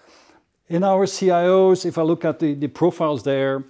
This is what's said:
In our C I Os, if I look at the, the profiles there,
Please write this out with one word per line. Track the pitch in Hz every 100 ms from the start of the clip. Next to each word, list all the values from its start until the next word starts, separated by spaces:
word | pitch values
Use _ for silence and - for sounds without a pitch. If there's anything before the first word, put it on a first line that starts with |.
| _ _ _ _ _ _ _
In | 170
our | 196 190
C | 196 - 190
I | 175 180
Os, | 190 185 180
if | 175 165
I |
look | 160 165
at | 165 151
the, | 156
the | 143 139
profiles | - 170 165 156 147
there, | 143 135 135 135 135